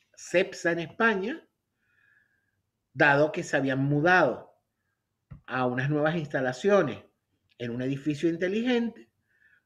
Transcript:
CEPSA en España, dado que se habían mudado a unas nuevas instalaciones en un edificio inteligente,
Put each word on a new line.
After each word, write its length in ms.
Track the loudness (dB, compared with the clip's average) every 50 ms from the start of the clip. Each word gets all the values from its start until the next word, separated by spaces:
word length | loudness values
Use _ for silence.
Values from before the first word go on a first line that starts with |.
| _ _ _
CEPSA 560 | -20 -6 -2 0 0 0 0 -4 -6 -4 -4
en 80 | -2 -4
España, 640 | -6 -8 -4 0 0 0 0 0 -4 -6 -8 -10 -14 _ _ _ _ _ _ _ _ _ _ _ _ _ _ _ _ _ _ _ _ _ _ _ _ _ _ _ _ _
dado 380 | 0 4 4 6 6 6 4 2
que 140 | 0 -4 -4
se 120 | -2 -2
habían 220 | 0 0 0 0 0
mudado 680 | 0 0 2 2 4 4 4 4 4 2 0 -2 -10 -18 _ _ _ _ _ _ _ _ _ _ _ _ _ _ _ -20 -20 -20 _
a 200 | -6 -4 -2 -2
unas 220 | 0 0 -2 -2 0
nuevas 280 | 0 0 0 0 -2
instalaciones 880 | -2 -4 -4 -4 -2 -2 -4 -4 -2 2 4 4 4 4 2 -4 -8 -14 _ _ _ _ _ _ _ _ _ _ -10
en 120 | -10 -8
un 120 | -6 -4
edificio 460 | -4 -4 -4 -4 -4 -4 -2 -2 -2 -2
inteligente, 800 | -2 -2 -2 -2 -2 -2 0 0 0 0 0 -2 -6 -12 -20 _ _ _ _ _ _ _ _ _ _ _ _